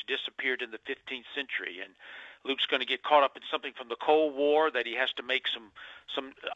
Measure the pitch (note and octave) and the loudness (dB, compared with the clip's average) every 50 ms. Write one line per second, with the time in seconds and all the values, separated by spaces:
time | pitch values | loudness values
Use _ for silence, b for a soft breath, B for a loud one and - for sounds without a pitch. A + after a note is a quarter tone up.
0 | - - C3+ B2+ - - - - C3+ C3 B2+ B2 B2 A2+ A2 G#2+ - C#3 C3 - | -4 -4 -4 -4 -4 -6 -8 -4 -2 -2 -2 -2 -4 -8 -10 -10 -8 -8 -8 -8
1 | _ - C3+ B2 A2+ - - C#3+ C3+ B2 - - F#2+ F2 F2 F2+ G2 F#2+ F#2 B | _ -10 -10 -10 -10 -8 -6 -6 -6 -4 -6 -6 -6 -6 -8 -8 -12 -14 -16 B
2 | B B B B B B B B - A#2+ D3+ - - - D3 C3 B2+ A#2+ C3 - | B B B B B B B B -4 -2 -2 0 0 2 2 2 2 0 -2 -2
3 | - - D3+ D3 C#3 C3 - - - - D#3+ D3 - C#3 - - B2+ A#2 A#2 - | 2 6 6 6 6 6 2 -4 -8 -6 -6 -4 -4 -6 -10 -10 -8 -8 -8 -2
4 | - - D3+ D#3 D#3 D3+ C3+ C3+ C#3+ D3 D3 D3+ D#3 D#3 C#3 B2+ A#2 A#2 A2+ B2 | 4 6 6 6 6 4 2 2 4 4 6 6 4 4 2 0 -2 0 0 0
5 | C3 B2 - - C3+ B2+ C3 C3 - - - A#2+ A2+ G2+ B B B B B B | 0 0 -2 -4 -2 -2 -2 -2 -2 -4 -6 -6 -10 -14 B B B B B B
6 | B - - C#3+ C3 C3+ C#3 - - - - | B -8 -6 -6 -6 -8 -10 -12 -10 -4 0